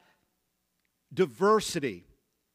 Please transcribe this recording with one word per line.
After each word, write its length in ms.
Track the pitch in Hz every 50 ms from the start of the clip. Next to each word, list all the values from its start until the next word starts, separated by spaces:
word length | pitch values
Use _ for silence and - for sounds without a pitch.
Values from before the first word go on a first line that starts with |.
| _ _ _ _ _ _ _ _ _ _ _ _ _ _ _ _ _ _ _ _ _ _ -
diversity. 920 | 127 185 156 117 107 180 202 214 220 - - - 175 143 131 98 87 - _ _ _ _ _ _ _ _ _